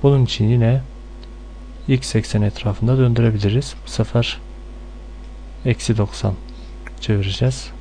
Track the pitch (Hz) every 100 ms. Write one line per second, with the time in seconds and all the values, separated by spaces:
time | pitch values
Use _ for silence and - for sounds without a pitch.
0 | 139 139 123 - 107 120 113 131 127 -
1 | - - - - - - - - - 127
2 | - 117 - 104 104 - 104 101 110 131
3 | 127 117 117 110 101 113 - - - -
4 | 113 120 117 - - - - - - -
5 | - - - - - - 131 117 - 110
6 | 101 - 104 92 - - - - - -
7 | - 104 98 98 127 127 - -